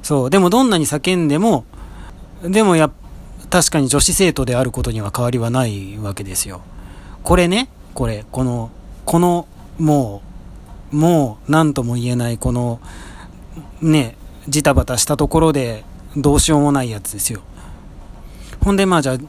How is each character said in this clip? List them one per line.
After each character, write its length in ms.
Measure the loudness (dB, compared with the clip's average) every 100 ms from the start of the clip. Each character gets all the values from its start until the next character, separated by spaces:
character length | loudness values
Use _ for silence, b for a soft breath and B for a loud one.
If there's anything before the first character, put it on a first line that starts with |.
そ 220 | 0 0 4
う。 40 |
で 100 | 4
も 100 | 4
ど 140 | 4
ん 60 | 4
な 80 | 2
に 80 | 0
叫 320 | -2 0 0
ん 100 | 2
で 100 | 2
も、 280 | 2 0 -2 B B B B -18 -20 -12
で 200 | -2 2
も 120 | 4 4
や 120 | 2
っ-、 40 | 0 -20 -20 -18 -18 0
確 200 | 2 2
か 80 | 2
に 80 | 2
女 120 | 2
子 140 | 2
生 200 | 4 2
徒 120 | 2 -2
で 100 | 0
あ 80 |
る 80 | -2
こ 120 | -2
と 80 | -4
に 100 | -4
は 100 | -4 -2
変 80 |
わ 60 | -2
り 80 | 0
は 120 | 0
な 160 | 0 0
い 300 | -2 -8 -10
わ 160 | -10
け 100 | -8
で 120 | -8 -6
す 120 | -8
よ。 140 | -10 -16 B B B B B
こ 120 | 2 4
れ 120 | 4
ね、 220 | 2 -2 -10 -18
こ 140 | -4 -4
れ、 180 | -4 -8
こ 120 | -4
の、 280 | -2 -2 -6 -12 -20 -12 0
こ 140 | 2
の、 280 | 4 2 -4 -16 -20 -2
も 440 | 2 2 0 -6 -14
う、 40 | -18 -18 -20 -18 -18 -6
も 460 | 2 4 4 2 -4 0
う 40 |
何 220 | 2 4
と 100 | 0
も 120 | -2 -2
言 120 | -2
え 80 | -2
な 140 | -2
い 80 | -2
こ 140 | -2
の、 280 | 0 -2 -4 B B B B B -20 -18 -18 -18 -4
ね、 340 | 2 2 2 -6 -20 -16 -4
ジ 140 | 0
タ 120 | 4
バ 120 | 4 2
タ 120 | -2
し 80 | 0
た 120 | 0
と 100 | 2
こ 120 | 4
ろ 140 | 4
で 320 | 2 -2 -6 -12 -18 -10 0
ど 160 | 4
う 60 | 4
し 120 | 4
よ 60 | 4
う 40 |
も 100 | 4
な 120 | 2
い 60 | 0
や 100 | -6
つ 140 | -8
で 60 | -6
す 120 | -6
よ。 100 | -6 -12 B B B -18 -18 -18 -18 -18 B B B
ほ 100 | 2
ん 20 | 4
で、 100 | 4
ま 120 | 4
あ、 40 |
じ 80 | 2
ゃ 40 |
あ 40 | -4